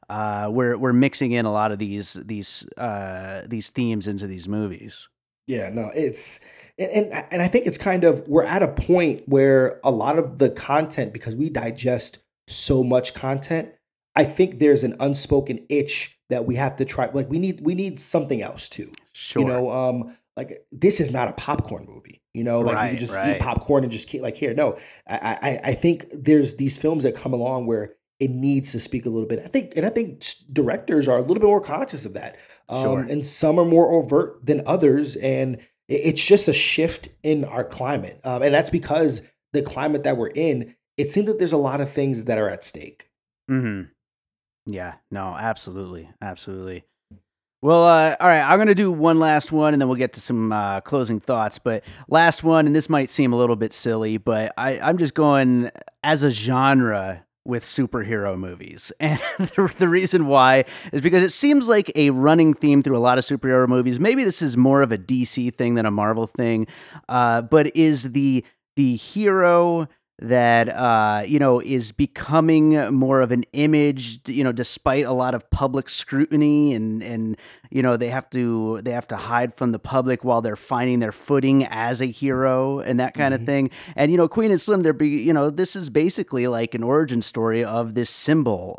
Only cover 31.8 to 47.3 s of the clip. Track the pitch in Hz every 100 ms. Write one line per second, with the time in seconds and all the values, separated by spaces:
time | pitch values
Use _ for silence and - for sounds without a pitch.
31.8 | 269 147 110 95 113 - - _ - 127
32.8 | 135 131 123 147 143 - 156 165 170 165
33.8 | 165 165 117 - - - 127 147 - 180
34.8 | 151 135 147 - 135 131 131 123 _ _
35.8 | - 143 156 156 - 202 185 - - -
36.8 | 165 - - _ 151 156 139 120 123 -
37.8 | 131 139 92 - 131 123 139 143 143 175
38.8 | - 151 156 113 - _ _ 151 139 -
39.8 | 151 147 139 127 113 - 165 127 117 -
40.8 | _ - 143 196 208 214 175 156 139 143
41.8 | 139 147 139 120 113 110 104 - - -
42.8 | - - _ _ _ _ - 131 120 101
43.8 | 87 _ _ _ _ _ _ _ - 98
44.8 | 90 80 - 98 95 82 113 110 - 92
45.8 | 92 87 80 - 101 90 - 95 92 90
46.8 | - _ _ - _